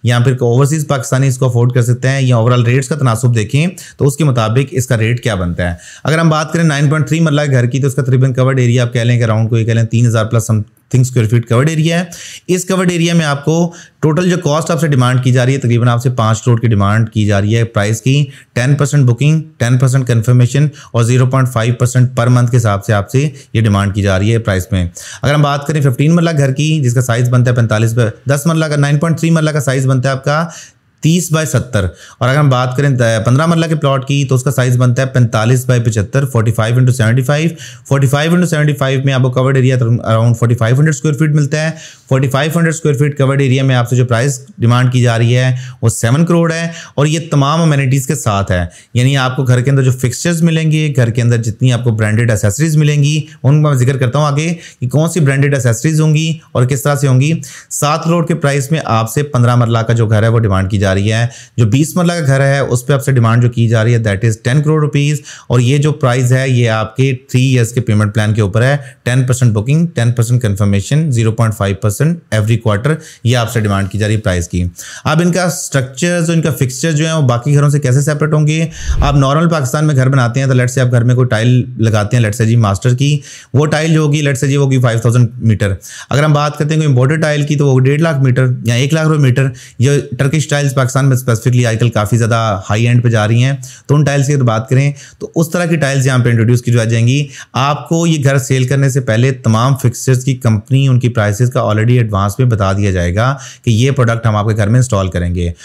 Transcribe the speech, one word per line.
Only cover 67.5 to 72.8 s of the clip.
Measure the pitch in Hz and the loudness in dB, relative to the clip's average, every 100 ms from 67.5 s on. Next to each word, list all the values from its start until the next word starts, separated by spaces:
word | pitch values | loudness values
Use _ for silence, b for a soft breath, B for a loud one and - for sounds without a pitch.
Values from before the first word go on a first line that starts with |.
| 127 113 | 2 0
के | - | -2
पेमेंट | 110 104 104 | 0 0 0
प्लान | 110 107 | 0 0
के | 107 | 0
ऊपर | 104 107 | 0 0
है। | 127 143 - - 120 | 0 -2 -6 -10 -4
टेन | 127 127 | -2 0
परसेंट | 123 123 | 0 0
बुकिंग, | 107 113 156 170 143 | 0 0 0 0 -2
टेन | 117 | -2
परसेंट | 120 113 123 | 0 0 0
कन्फर्मेशन, | 110 98 101 98 - 147 160 | 0 0 0 0 0 -2 0
ज़ीरो | 117 113 | 0 0
पॉइंट | 107 113 | 0 -2
फ़ाइव | 101 101 98 | -2 -4 -2
परसेंट | 107 104 147 170 - 107 | -4 -2 -2 -2 -4 -2
every | 104 117 | 0 0
quarter, | 110 101 | 0 -2